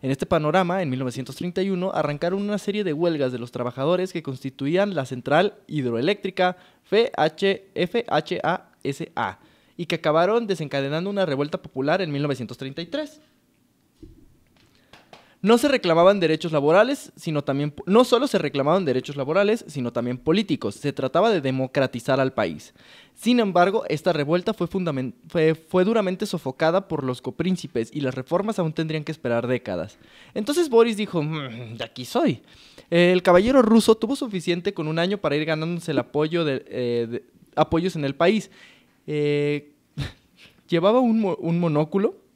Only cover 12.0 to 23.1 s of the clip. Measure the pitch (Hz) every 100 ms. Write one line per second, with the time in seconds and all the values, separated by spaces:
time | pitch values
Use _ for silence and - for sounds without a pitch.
12 | 180 143 147 131 113 123 135 139 170 277
13 | 302 - _ _ _ _ _ _ _ _
14 | - - - _ _ _ _ _ _ -
15 | _ - _ _ 185 233 285 262 180 165
16 | 175 202 165 156 175 156 143 170 233 277
17 | - - - 151 143 139 147 143 - 202
18 | 247 233 269 196 151 139 135 180 170 127
19 | 123 143 131 165 202 226 - 143 120 120
20 | 120 127 - 180 226 147 110 - 143 135
21 | 131 160 214 202 135 131 131 - 131 120
22 | - 135 135 131 101 76 - _ - -
23 | -